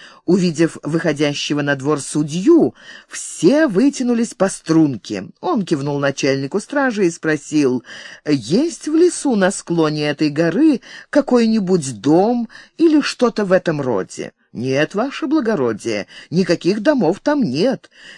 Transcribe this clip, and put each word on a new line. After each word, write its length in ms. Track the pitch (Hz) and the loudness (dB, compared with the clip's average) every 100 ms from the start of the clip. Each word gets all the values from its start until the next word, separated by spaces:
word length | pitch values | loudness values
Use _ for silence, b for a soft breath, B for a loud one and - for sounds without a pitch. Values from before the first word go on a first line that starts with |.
| B B | B B
Увидев 540 | - 175 180 147 160 - | 0 2 2 2 0 -2
выходящего 800 | 147 160 160 143 147 143 - 147 | -4 -2 0 0 -2 -2 -4 -2
на 160 | 147 143 | -2 -2
двор 240 | 131 151 | -2 -4
судью, 720 | 135 151 151 160 202 339 160 - B B B | -2 -4 -2 0 4 4 4 -2 B B B
все 600 | - - - - 285 311 | -16 -14 0 2 4 2
вытянулись 640 | 185 277 277 247 240 233 | 2 2 0 0 0 -2
по 160 | - 196 | -2 -2
струнке. 800 | - - 160 151 117 - 101 95 - | -2 0 4 4 0 -8 -8 -8 -8
Он 240 | - 302 180 | -4 -2 -2
кивнул 320 | 151 143 143 | -2 -2 -2
начальнику 600 | 139 135 143 135 135 196 | -2 0 0 0 -2 -6
стражи 460 | - 277 269 208 | -4 -2 0 0
и 60 | 185 | 0
спросил: 720 | 170 156 151 - 151 139 127 - B B B - | 0 -4 -4 -2 0 2 0 -6 B B B -2
«Есть 640 | 147 107 185 330 - - | -2 0 0 0 -4 -2
в 60 | |
лесу 420 | 311 349 - 294 220 | 2 2 2 -2 2
на 140 | 185 | 0
склоне 580 | 196 - 170 156 151 147 | 0 -4 0 0 0 -2
этой 220 | 143 156 | -2 -2
горы 500 | 143 170 180 320 262 B B B | 0 0 2 2 2 B B B
какой-нибудь 920 | - - 247 226 220 180 185 135 110 | -2 2 2 2 2 2 0 -2 -4
дом 480 | 117 160 208 247 226 B B B | 2 2 2 0 -4 B B B
или 240 | 330 302 | 2 2
что-то 420 | - - 247 - | 0 0 -2 0
в 80 | 202 | 0
этом 300 | 185 175 151 | 0 2 -2
роде?» 500 | 127 107 92 - 71 - _ | -2 -2 -4 -8 -12 -14 _
«Нет, 440 | - 127 131 156 196 | -8 -4 -2 -2 -2
ваше 320 | 262 - 302 | -6 -6 -4
благородие, 800 | 311 226 202 123 104 113 107 92 B B | -2 0 0 -2 -4 -4 -6 -6 B B
никаких 540 | 156 180 170 160 214 | -2 0 0 0 0
домов 380 | 214 294 160 202 | 0 2 2 0
там 200 | - 294 | -2 0
нет. 480 | 196 127 233 220 - B B | 0 0 -2 -2 -8 B B